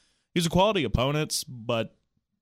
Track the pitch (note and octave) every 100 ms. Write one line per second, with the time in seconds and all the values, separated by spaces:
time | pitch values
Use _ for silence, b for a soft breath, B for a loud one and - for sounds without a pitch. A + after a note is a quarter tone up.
0 | b b b F3 E3+ F3 G3+ G3+ A#2+ G#2
1 | C3 D3 D#3 - - B2 A2+ A2+ A2 -
2 | _ _ _ _